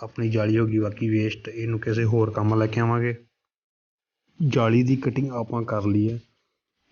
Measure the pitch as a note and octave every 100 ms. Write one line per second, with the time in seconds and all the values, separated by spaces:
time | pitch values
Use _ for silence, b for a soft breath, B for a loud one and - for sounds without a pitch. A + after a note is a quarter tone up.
0 | A2+ - A2+ A2 G#2 A2 A2 G#2+ G#2 G2+
1 | A2+ G#2+ G#2+ - - A#2 A#2 A2 A2+ A2
2 | A2+ A#2 G#2+ G#2+ G#2+ A2 A2 A2 A#2 A#2
3 | A#2+ A#2 - _ _ _ _ _ _ _
4 | _ _ _ - D3+ B2 A2+ A#2 B2+ C3+
5 | C3+ B2+ C3+ A#2+ A2+ A#2 A2 G#2+ G2+ G#2
6 | G#2+ A#2 - _ _ _ _ _ _